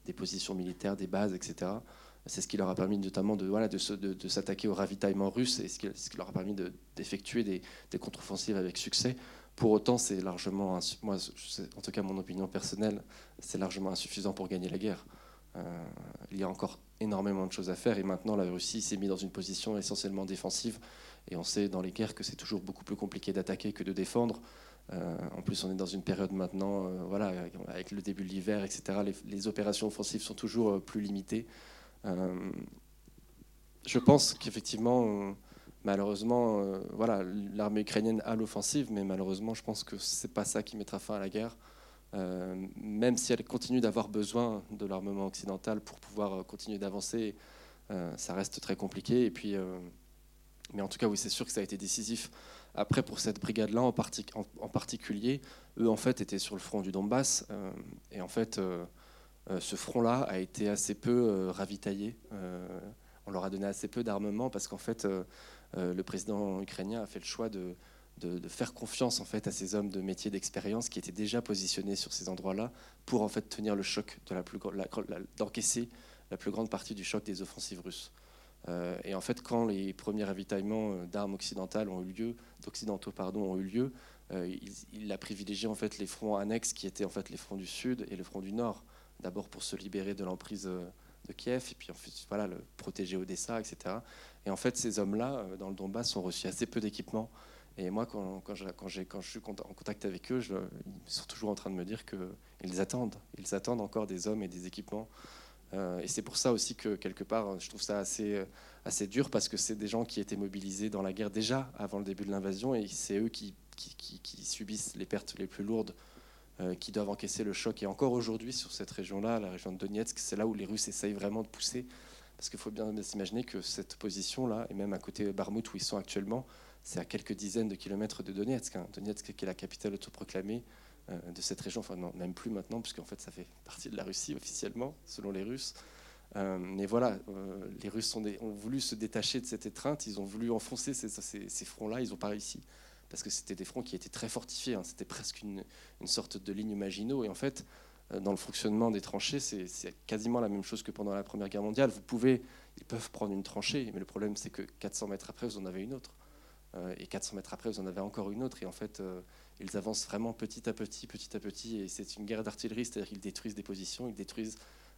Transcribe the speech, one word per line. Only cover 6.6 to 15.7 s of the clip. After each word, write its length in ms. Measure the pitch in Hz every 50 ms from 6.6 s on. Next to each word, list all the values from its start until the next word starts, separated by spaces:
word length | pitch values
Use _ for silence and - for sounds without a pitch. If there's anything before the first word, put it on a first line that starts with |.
| 92 90 - - - - -
d'effectuer 480 | - 98 - - 95 - - - 120 113
des, 200 | 104 92 87 - - - - - -
des 80 | - -
contre-offensives 580 | - - - - - - 101 95 - - 107
avec 220 | 95 90 90 90 -
succès. 380 | - - - - - 123 127 - - - - - - - -
Pour 160 | - - 113 107
autant, 260 | 104 104 - 123 120
c'est 240 | - - 101 92 92
largement 540 | 95 90 87 - 98 92 98 101 95 92
insu-, 200 | 90 87 - - - -
moi, 160 | 107 98 92
je 320 | - - - - - -
sais, 180 | - - 98 - -
en 60 | - -
tout 80 | -
cas 100 | 101 -
mon 160 | 101 98 95
opinion 300 | 95 92 - 90 92 95
personnelle, 560 | 95 - 101 - - - 95 107 110 104 101 - - - - - - - -
c'est 180 | - - - 95
largement 320 | 98 92 92 98 95 95
insuffisant 420 | 95 92 - - - 104 92 101 98
pour 160 | - 95 90
gagner 220 | 101 92 90 90
la 80 | 82 92
guerre. 260 | 98 110 92 85 - - - - - - - - - - -
Euh, 280 | 90 87 87